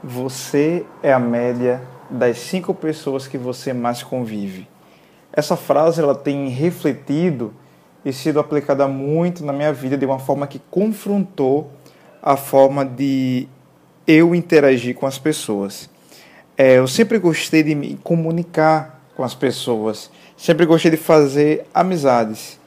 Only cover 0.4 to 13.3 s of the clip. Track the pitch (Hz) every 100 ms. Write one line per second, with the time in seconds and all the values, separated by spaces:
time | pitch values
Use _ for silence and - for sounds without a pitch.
0.4 | - 147 151 170 - - 151 131 120 120
1.4 | 123 123 123 123 127 - - 131 123 117
2.4 | - 185 180 185 156 151 - 135 131 139
3.4 | 123 127 - 127 120 120 - 127 117 107
4.4 | 101 92 92 _ _ _ _ _ _ -
5.4 | 147 170 - 143 160 165 147 139 - 143
6.4 | 139 123 165 175 151 131 - 143 180 135
7.4 | 113 - _ _ _ _ 143 131 160 151
8.4 | 151 151 139 135 139 135 139 156 175 175
9.4 | 147 139 151 139 127 139 131 135 135 143
10.4 | 143 139 _ - 214 214 202 202 180 -
11.4 | 135 139 156 - - _ - - - 135
12.4 | - 139 135 143 135 123 139 135 131